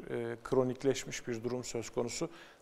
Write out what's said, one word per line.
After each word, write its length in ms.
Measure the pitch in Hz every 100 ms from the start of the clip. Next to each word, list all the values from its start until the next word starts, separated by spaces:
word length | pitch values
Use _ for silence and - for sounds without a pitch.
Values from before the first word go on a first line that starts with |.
| -
e, 280 | 123 117 117
kronikleşmiş 840 | - 127 127 123 139 127 - - -
bir 160 | 117
durum 200 | 117 123
söz 260 | 120 117 107
konusu. 400 | - 120 - 160 - - -